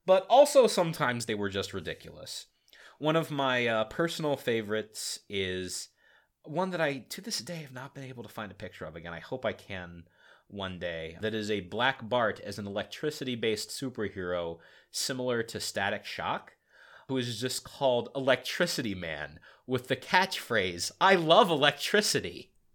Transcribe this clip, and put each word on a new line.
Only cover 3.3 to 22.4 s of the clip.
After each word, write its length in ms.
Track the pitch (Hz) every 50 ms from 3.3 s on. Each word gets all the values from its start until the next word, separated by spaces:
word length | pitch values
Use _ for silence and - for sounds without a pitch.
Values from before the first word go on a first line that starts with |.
my, 340 | 147 139 135 131 127 123 120
uh, 180 | 117 113 110 110
personal 500 | - - - 165 165 - - 156 147 139
favorites 840 | - - 127 117 113 107 101 107 107 107 - - - - - - - - -
is 580 | 104 98 95 92 92 92 92 90 - - - - _ _ _ _ _ _ _ _ _ _ _
one 280 | 160 147 170 190 185
that 100 | 180 165
I, 240 | 160 143 139 127 104 -
to 100 | - -
this 180 | 185 233 - -
day, 220 | - - 175 160
have 100 | 151 131
not 240 | 127 123 131 139 -
been 80 | 139 135
able 200 | 131 127 117 104
to 60 | -
find 220 | - 117 107 98
a 40 | 92
picture 280 | 98 107 90 - - -
of 140 | 80 78
again. 160 | 85 80 87 85
I 80 | 80
hope 240 | - - 127 131 -
I 80 | 107 98
can 500 | - - - 101 92 87 87 87 85 85 _ _ _ _ - - _ _ _
one 280 | 101 98 95 92 92
day. 400 | 85 90 85 82 80 80 80 82 -
That 120 | 107 110 110
is 160 | 110 104 104
a 120 | 107 101
black 480 | 90 87 101 110 120 135 135 - 113 104
Bart 320 | 123 123 113 104 95 -
as 180 | - 101 101 110
an 80 | 101
electricity-based 1000 | 101 98 104 98 - - - - 151 147 - 139 127 123 110 107 113 107 101 - -
superhero 880 | - - 139 127 - 117 104 95 - 98 90 90 90 87 85 85 85 85 - - - - _ _
similar 520 | - - - - 131 127 123 127 120 117 113
to 180 | - - 107
Static 420 | - - - 104 98 101 104 101 -
Shock, 540 | - - - 82 98 143 - - - - _ _ _ _ - - - - - -
who 80 | - 131
is 240 | 131 120 120 117 104
just 240 | 123 123 - - -
called 460 | - - - 139 131 123 120 110 - -
Electricity 800 | 139 131 135 127 127 - - - - 175 170 - - 123 107 95
Man 440 | 90 87 82 78 73 76 73 76 - - - - _ _
with 220 | - 127 123 -
the 80 | - 131
catchphrase, 960 | 127 - - 196 185 190 185 - - - - 120 107 92 92 87 85 - - - -
"I 160 | 170 190 196
love 340 | 175 160 156 165 208 233 180
electricity." 1000 | 160 135 147 143 - - - - - 208 208 - - 127 92 85 85 -